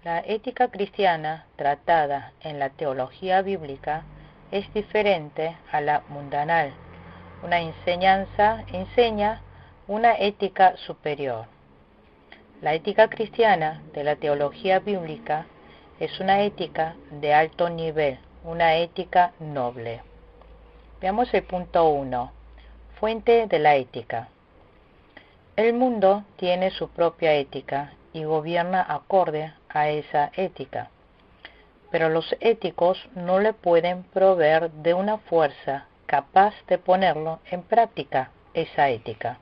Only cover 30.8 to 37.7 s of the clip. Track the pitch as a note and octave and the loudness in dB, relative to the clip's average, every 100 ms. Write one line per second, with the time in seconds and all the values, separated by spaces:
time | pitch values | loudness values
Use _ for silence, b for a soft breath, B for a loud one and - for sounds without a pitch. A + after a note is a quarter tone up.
30.8 | A2+ _ _ _ _ B B B B _ | -12 _ _ _ _ B B B B _
31.8 | _ E3+ E3 D#3+ D#3+ - A3 A3 F3+ - | _ 0 0 0 -2 -2 0 0 -2 0
32.8 | F3 F#3 - F3+ F3 F#3 G#3+ G#3+ F3+ E3+ | 0 0 -6 -10 0 2 2 0 2 2
33.8 | F3 F3+ F3+ G3 F#3+ F#3 D3+ D#3+ E3 D#3 | 2 -4 -6 2 4 6 4 4 0 -2
34.8 | D#3 F3+ G3+ G#3+ - E3 D3+ C3+ - C#3 | 0 0 0 -2 0 2 2 -2 -8 -8
35.8 | - _ - C#3+ C#3 F#3 G3+ - - F3+ | -10 _ -2 -2 2 4 4 0 -4 -4
36.8 | - F#3 F#3+ D3+ D#3 D#3+ - F3+ - | 2 2 2 0 -4 -8 -10 -12 0